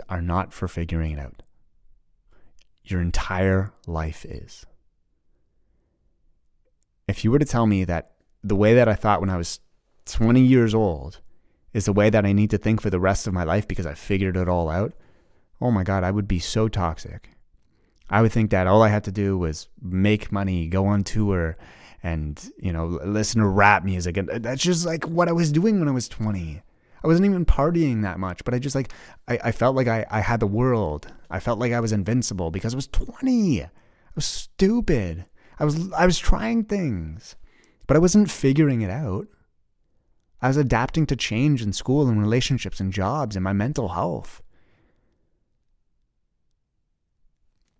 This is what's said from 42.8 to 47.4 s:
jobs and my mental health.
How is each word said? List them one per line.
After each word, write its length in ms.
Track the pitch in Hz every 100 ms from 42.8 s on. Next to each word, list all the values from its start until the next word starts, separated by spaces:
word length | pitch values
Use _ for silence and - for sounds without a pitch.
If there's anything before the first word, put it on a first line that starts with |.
| 95
jobs 440 | 98 95 151 127 95
and 80 |
my 100 | 92
mental 360 | 101 117 147 107
health. 520 | 85 165 98 - - - - _ _ _ _ _ _ _ _ _ _ _ _ _ _ _ _ _ _ _ _ _ _ _ _ _ _ _ _